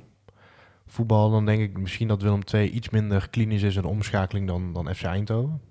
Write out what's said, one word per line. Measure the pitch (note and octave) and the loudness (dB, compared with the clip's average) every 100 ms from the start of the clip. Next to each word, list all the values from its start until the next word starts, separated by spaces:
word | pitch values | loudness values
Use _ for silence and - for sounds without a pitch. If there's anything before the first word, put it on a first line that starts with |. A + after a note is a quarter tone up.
| - _ _ _ - - - _ - | -10 _ _ _ -20 -20 -20 _ -10
voetbalde, | - A#2 G#2+ G#2+ | -4 2 4 4
dan | A2 G#2+ | 4 2
denk | G#2+ | 2
ik | G#2+ F#2+ | 0 -4
misschien | F#2+ - A2+ | -6 -4 -2
dat | G#2 | 0
Willem | G2+ G2+ | 2 0
twee | F#2+ G#2+ G2+ | 2 2 2
iets | A#2+ - | 0 -2
minder | A2 G#2+ G2 - | 0 2 0 0
klinisch | - A2 G#2+ | 0 0 2
is | G2+ G2 | 2 0
in | |
de | E2+ | 0
omschakeling | G#2+ G#2+ G#2 F#2+ G2+ F#2+ | -2 0 0 0 -2 -2
dan, | F2+ F2+ | -4 -4
dan | E2+ E2 | -4 -4
F | F#2 | -4
C | |
Eindhoven. | E2+ F#2 G#2 A2+ C3 D#3 - | -4 -4 -2 -2 -2 -4 -8